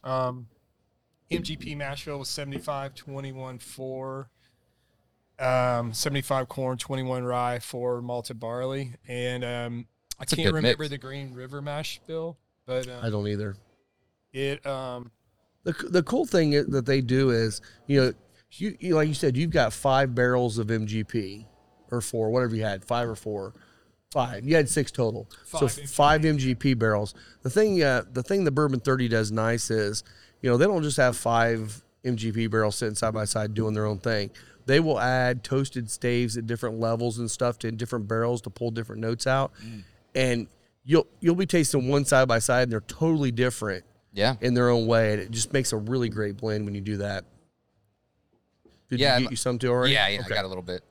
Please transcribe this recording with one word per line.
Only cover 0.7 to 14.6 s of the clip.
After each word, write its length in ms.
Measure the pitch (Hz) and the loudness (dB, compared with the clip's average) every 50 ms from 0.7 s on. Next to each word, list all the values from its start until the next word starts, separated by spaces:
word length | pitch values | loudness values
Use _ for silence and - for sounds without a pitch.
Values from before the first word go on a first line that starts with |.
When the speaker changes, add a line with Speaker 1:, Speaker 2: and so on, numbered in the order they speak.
| _ _ _ _ _ _ _ _ _ _ _ _ | _ _ _ _ _ _ _ _ _ _ _ _
Speaker 1:
M 140 | 175 170 - | -6 -6 -4
G 120 | - 160 | -6 -10
P 200 | - - - 147 | -10 -10 -10 -8
Nashville 420 | 147 143 135 143 139 - 156 147 | -8 -8 -8 -8 -10 -10 -10 -10
was 120 | 143 135 - | -10 -8 -8
seventy-five, 680 | - - 143 139 139 139 139 - 147 139 135 139 139 | -8 -8 -8 -8 -10 -10 -8 -6 -6 -6 -8 -10 -12
twenty-one 640 | - - 143 135 135 139 135 131 131 131 131 127 123 | -16 -16 -12 -12 -10 -10 -10 -12 -12 -12 -12 -14 -14
four, 680 | - - - - 131 131 131 131 131 131 131 135 135 123 _ _ _ _ _ _ _ _ _ _ _ _ _ _ _ _ _ _ _ _ _ - | -16 -18 -16 -12 -12 -10 -10 -10 -10 -10 -10 -10 -12 _ _ _ _ _ _ _ _ _ _ _ _ _ _ _ _ _ _ _ _ _ _ -4
um, 520 | 135 127 127 127 123 123 123 120 120 117 110 | 0 2 2 4 2 2 0 0 -2 -4 -4
seventy-five 540 | - - 151 139 139 127 - 139 131 127 | -4 -4 -2 -2 -2 -2 0 -2 -2 -2
corn, 300 | 127 - - 131 127 127 | -4 -6 -4 -4 -4 -4
twenty-one 460 | 123 - - 135 131 131 127 127 127 123 | -6 -6 -8 -6 -6 -4 -4 -4 -4 -2
rye, 360 | 123 123 123 123 123 123 120 | -2 -2 0 0 -2 -2 -4
four 420 | - - - 123 123 123 123 120 | -8 -10 -8 -4 -2 -2 -2 -4
malted 380 | 120 123 120 123 117 - 127 110 | -4 -6 -6 -6 -6 -8 -12 -10
barley. 540 | 117 113 117 123 127 131 135 139 139 123 120 - _ | -8 -8 -6 -4 -4 -4 -4 -6 -6 -8 -10 -14 _
And, 360 | - 123 123 123 123 123 123 123 | -10 -6 -4 -4 -4 -4 -4 -6
um, 440 | 120 120 120 120 120 120 120 120 _ _ _ _ _ - | -6 -6 -6 -6 -6 -8 -10 -10 _ _ _ _ _ -16
I 40 | _ | _
Speaker 2:
That's 120 | 131 - - | -4 -4 -2
a 20 | |
Speaker 1:
can't 80 | 151 160 | 2 2
Speaker 2:
good 60 | 196 170 | 2 2
Speaker 1:
remember 280 | 156 - 123 120 - 156 | 4 4 2 2 2 0
Speaker 2:
mix. 80 | 147 | -8
Speaker 1:
the 60 | 143 | -8
Green 360 | 135 117 131 135 139 139 135 123 | -10 -10 -12 -10 -10 -10 -10 -12
River 280 | 123 127 131 139 143 | -14 -14 -12 -10 -10
mash 380 | 143 147 143 147 151 - - - _ | -8 -6 -6 -6 -6 -8 -10 -12 _
bill, 300 | - 160 160 160 165 170 _ _ _ _ _ _ | -10 -8 -6 -6 -8 -10 _ _ _ _ _ _
but, 220 | - 127 127 127 | -4 -4 -4 -4
um, 120 | 123 123 123 120 | -6 -10 -6 -4
Speaker 3:
I 60 | 113 | -4
don't 180 | 107 104 101 | -2 -2 -2
either. 280 | 104 104 101 107 104 98 98 _ _ _ _ _ _ _ _ _ _ _ _ _ _ | -2 -4 -4 -4 -6 -8 -12 _ _ _ _ _ _ _ _ _ _ _ _ _ _
Speaker 1:
it, 340 | - 131 135 139 143 147 | -8 -6 -4 -4 -6 -6